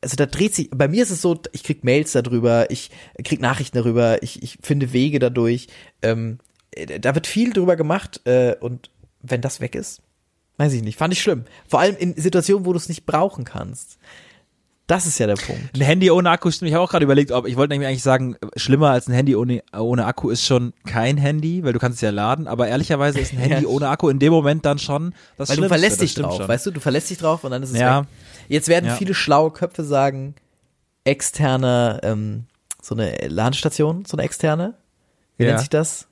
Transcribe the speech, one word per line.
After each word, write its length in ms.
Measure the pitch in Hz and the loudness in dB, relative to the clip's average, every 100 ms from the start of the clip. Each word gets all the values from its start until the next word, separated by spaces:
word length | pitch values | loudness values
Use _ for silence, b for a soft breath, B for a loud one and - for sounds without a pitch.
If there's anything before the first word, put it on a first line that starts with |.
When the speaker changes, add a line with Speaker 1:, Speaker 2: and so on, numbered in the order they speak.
Speaker 1:
also 140 | 131 131 | -6 -2
da 100 | 139 | -2
dreht 280 | 139 208 | 0 -2
sich, 160 | 208 151 | 0 -6
bei 160 | 135 139 | 0 0
mir 140 | 190 | 2
ist 80 | 247 | 0
es 100 | 175 | 0
so, 180 | 180 165 - | -2 -2 -6
ich 120 | - | -14
krieg 180 | - 151 | -6 -4
Mails 280 | 123 135 156 | 2 0 2
darüber, 580 | - 120 120 117 117 117 | 0 0 0 2 2 2
ich 200 | - - B B - | -2 -10 B B -16
krieg 160 | - 156 | -6 -2
Nachrichten 380 | 123 127 139 123 | 0 -2 -4 -2
darüber, 440 | 117 117 117 113 | 0 2 2 2
ich, 200 | - - | -2 -12
ich 160 | - - | -16 -14
finde 300 | - 143 131 | -4 -2 0
Wege 260 | 127 139 147 | 0 2 2
dadurch, 480 | 123 123 117 120 - B B _ | 0 2 0 0 -6 B B _
ähm, 360 | 110 113 113 113 _ _ _ - - 76 | -2 -2 -4 -10 _ _ _ -14 -10 -4
da 140 | 117 | 0
wird 120 | 139 - | -2 -2
viel 260 | 208 240 | -2 0
drüber 220 | 208 180 170 | 2 2 2
gemacht, 440 | 151 185 - - - | 2 -2 -4 -10 0
äh, 280 | 127 123 - | 2 2 0
und 300 | 120 123 - _ _ _ | -6 -10 -14 _ _ _
wenn 180 | 127 123 | -6 -4
das 200 | 131 - | -4 -6
weg 140 | 123 | -8
ist, 280 | - - - _ _ _ _ _ _ | -8 -12 -16 _ _ _ _ _ _
weiß 140 | 147 | 0
ich 100 | 131 | 0
nicht, 160 | 107 - | -4 -2
fand 140 | 160 | -2
ich 100 | 180 | 0
schlimm. 220 | - 147 113 B B | 0 0 -4 B B
Vor 120 | 135 | 2
allem 160 | 185 196 | 2 2
in 160 | 175 | -4
Situationen, 500 | 170 165 180 165 202 180 | 0 2 2 2 2 2
wo 60 | |
du's 160 | 175 - | -2 -4
nicht 180 | 165 - | -10 -2
brauchen 380 | 151 190 - | 0 0 -2
kannst. 540 | 123 - - 123 - - B B B B B _ _ _ - | -12 -10 -12 -12 -18 -20 B B B B B _ _ _ -2
Das 200 | 175 170 | 0 0
ist 140 | - | 0
ja 80 | 110 | 0
der 80 | 101 | 0
Punkt. 260 | - - - 131 | -4 -8 -8 0
Speaker 2:
Ein 60 | |
Handy 280 | 139 170 185 | 2 6 6
ohne 200 | 170 180 | 6 4
Akku, 200 | 170 175 | 2 0
stimmt, 180 | - 175 | -2 0
ich 40 | |
habe 80 | 156 | 0
auch 80 | 180 | 2
gerade 140 | 180 | 2
überlegt, 260 | 143 139 143 | 6 6 4
ob, 160 | 123 117 | 0 -2
ich 80 | 123 | 0
wollte 160 | 143 | 0
nämlich 120 | 143 139 | 0 -4
eigentlich 140 | 131 | -2
sagen, 340 | 135 131 127 - 104 - | 2 2 0 -6 -12 -8
schlimmer 340 | - 135 151 | -2 2 4
als 160 | 127 127 | 2 0
ein 60 | |
Handy 240 | 123 139 113 | 0 2 2
ohne, 260 | 123 123 - | 0 -4 -6
ohne 320 | 104 113 123 | -6 -2 0
Akku 260 | 107 - 123 | -2 -2 -4
ist 140 | 117 | -2
schon 280 | - 127 123 - | 0 0 0 -8
kein 320 | - 110 117 143 | -8 -2 0 2
Handy, 460 | 143 151 160 180 | 0 0 -2 -2
weil 100 | 156 | -2
du 60 | 120 | 0
kannst 180 | 123 120 | -2 -2
es 40 | |
ja 100 | 110 | -2
laden, 380 | 101 107 143 156 | 0 -2 -2 -4
aber 180 | 117 120 | -2 0
ehrlicherweise 540 | 123 - 147 143 139 | 0 -2 0 0 0
ist 120 | 131 | -4
ein 60 | 127 | -2
Speaker 1:
<laughs> 0 | |
Speaker 2:
Handy 240 | 123 131 | 0 0
Speaker 1:
Ja. 40 | 147 | 0
Speaker 2:
ohne 200 | 131 143 | 0 -2
Akku 200 | 147 160 | 0 2
in 100 | 135 | 4
dem 140 | 143 | 4
Moment 320 | 165 143 156 151 | 6 4 2 0
dann 140 | 143 | -2
schon 340 | - 143 160 - b b | -2 -4 -4 -10 b b
das 120 | 139 | -4
Speaker 1:
Weil 80 | 143 | 0
du 60 | |
Speaker 2:
Schlimmste, 60 | 190 | 2
Speaker 1:
verlässt 240 | 165 190 | 4 2
Speaker 2:
das 60 | 202 | 2
Speaker 1:
dich 100 | 185 | 0
Speaker 2:
stimmt 140 | - 92 | 0 -4
Speaker 1:
drauf, 100 | 90 | -2
Speaker 2:
schon. 100 | 95 | -2
Speaker 1:
weißt 180 | 120 - | -2 -2
du, 40 | |
du 80 | 160 | -4
verlässt 280 | 147 135 156 | -2 -2 -2
dich 100 | 180 | -4
drauf 260 | 165 160 | -2 -2
und 80 | 139 | -4
dann 100 | 127 | -6
ist 80 | 135 | -4
es 80 | 120 | 2
Speaker 2:
Ja. 220 | 123 135 | 4 2
Speaker 1:
weg. 60 | 139 B B B B | 0 B B B B
Jetzt 180 | 147 - | -2 4
werden 200 | 170 170 | 2 2
Speaker 2:
Ja. 100 | 120 | -2
Speaker 1:
viele 180 | 190 | -2
schlaue 380 | 185 - 143 160 | -2 4 4 4
Köpfe 320 | 156 175 - | 0 -6 -4
sagen, 500 | 151 139 139 135 135 143 _ _ _ _ _ _ | -2 2 2 -2 -10 -14 _ _ _ _ _ _
externe, 960 | - 180 - - 147 131 131 123 120 104 | -2 0 -4 0 2 2 2 2 2 0
ähm, 440 | - 107 107 107 117 _ _ - | -2 -2 -4 -8 -10 _ _ -16
so 120 | - 113 | -6 -4
eine 320 | 101 - 65 | -2 -4 -4
Ladestation, 760 | 80 117 139 156 - 151 165 | 0 0 0 -2 0 0 0
so 120 | 196 156 | -6 -6
eine 80 | |
externe. 500 | 127 - 160 156 185 240 _ _ _ _ _ _ | -6 -2 0 0 -4 -8 _ _ _ _ _ _
Wie 80 | |
Speaker 2:
Ja. 60 | 117 | 2
Speaker 1:
nennt 100 | 113 | 2
sich 100 | 139 | 2
das? 380 | 151 160 - - | 0 0 -6 -14